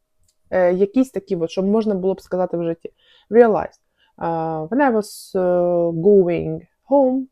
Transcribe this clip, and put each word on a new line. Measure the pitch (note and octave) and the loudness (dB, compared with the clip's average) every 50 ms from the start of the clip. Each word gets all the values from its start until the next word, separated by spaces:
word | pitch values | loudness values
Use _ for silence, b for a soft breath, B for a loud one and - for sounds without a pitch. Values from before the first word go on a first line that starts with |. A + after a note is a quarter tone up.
| _ _ _ _ _ _ _ _ _ - | _ _ _ _ _ _ _ _ _ -4
Е, | - F#3 F3+ F3 F3+ | 0 2 2 2 2
якісь | F3+ G3+ G3 - C4 C4 - | 0 0 0 0 0 0 0
такі, | - F#3+ - - G3 | -4 -10 -8 -6 -6
от, | E3+ E3 E3 | -4 -4 -4
щоб | - G3 F#3+ | -4 -2 -2
можна | G3 G#3 A3+ G#3+ A3 G3+ | 0 0 0 0 -2 -4
було | F#3 F3+ G3 F#3+ | -2 -2 -4 -4
б | F#3+ | -6
сказати | - - F#3+ F#3 F#3 F3+ - | -8 -8 -4 -4 -4 -4 -4
в | E3+ E3+ | -4 -4
житті. | E3 E3 - - - _ b b b b b b b | -4 -6 -8 -12 -20 _ b b b b b b b
Realized. | G3+ A#3 A#3+ A3+ G3 D#3 - - _ _ _ _ _ _ _ _ _ | 4 6 6 6 4 0 -4 -6 _ _ _ _ _ _ _ _ _
А, | - - E3+ E3 E3 D#3+ D#3+ D#3+ D#3 D#3 E3 | -8 -6 -4 -4 -4 -4 -6 -6 -6 -6 -4
«When | A3 C4+ | -2 0
I | D4 C4+ A3+ | 2 2 2
was, | G#3+ G3+ - - - - - - F#3+ | 0 -2 -4 -10 -20 -12 -6 -4 -2
е, | F#3 F3+ F3+ F3+ F3 F3 F3 E3+ E3+ E3+ | 0 0 2 2 2 0 0 0 0 0
going | E3 D#3+ E3 G3+ G#3 G3 F3+ F3 E3+ E3 D#3+ D#3+ D#3+ - - _ _ _ _ - | -2 0 2 4 6 6 4 2 0 -4 -4 -6 -8 -10 -12 _ _ _ _ 0
home, | C4+ C#4+ C4+ B3+ B3+ C4+ C4 - | 2 2 2 2 0 -2 -4 -8